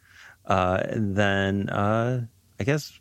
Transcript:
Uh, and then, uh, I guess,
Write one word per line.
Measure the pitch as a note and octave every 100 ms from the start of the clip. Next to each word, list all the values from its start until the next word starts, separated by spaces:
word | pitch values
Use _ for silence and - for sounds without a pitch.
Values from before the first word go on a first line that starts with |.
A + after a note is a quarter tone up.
| _ - - -
Uh, | - F#2+ F#2 F#2
and | - A#2 G#2 G2
then, | G2+ G2 G2 G2 G2
uh, | - G2+ A2 A#2+ B2+ A#2 - _ -
I |
guess, | G#2 D3+ - -